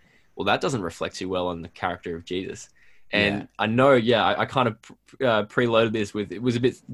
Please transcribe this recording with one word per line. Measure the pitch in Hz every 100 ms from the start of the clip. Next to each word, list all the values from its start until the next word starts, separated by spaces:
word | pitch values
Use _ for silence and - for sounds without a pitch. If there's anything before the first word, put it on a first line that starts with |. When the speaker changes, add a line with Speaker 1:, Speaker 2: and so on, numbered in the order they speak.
| _ _ _ -
Speaker 1:
Well, | 98
that | 127
doesn't | 185 135
reflect | 87 - 85 -
too | 92
well | 92 90
on | 85
the | 82
character | - 95 87 90 82
of | 85
Jesus. | 90 92 - - _ - - -
And | 104 104 101
Speaker 2:
Yeah. | - -
Speaker 1:
I | 107
know, | 117 135
yeah, | 131 113 117 92
I, | -
I | 113
kind | 139 120
of, | 107 - - _ -
uh, | 131 110
preloaded | 104 - 120 113 113
this | 110 101 104
with, | 98
it | 87
was | 123 120
a |
bit, | 123 - -